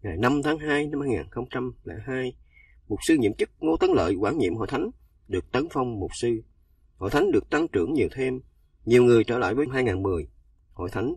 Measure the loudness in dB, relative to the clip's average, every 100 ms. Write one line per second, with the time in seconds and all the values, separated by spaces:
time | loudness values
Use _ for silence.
0 | -6 0 0 2 0 -2 -2 -2 -2 -4
1 | -2 -4 -4 -10 -8 -6 -8 -10 -14 -14
2 | -8 -6 -6 -10 -20 _ -20 -20 -10 -6
3 | 2 2 2 0 -6 _ -2 0 2 2
4 | 2 0 0 0 -2 -2 -4 -4 -4 -8
5 | -20 _ _ -6 -2 -4 -2 -4 -4 -4
6 | -8 -4 -2 -2 -6 _ _ _ _ _
7 | -2 0 2 2 2 -2 0 0 0 0
8 | 0 -2 -4 -4 -10 _ _ _ 4 6
9 | 8 6 6 0 0 0 -2 0 0 0
10 | -2 -2 -6 -14 _ _ _ -10 -6 -4
11 | -4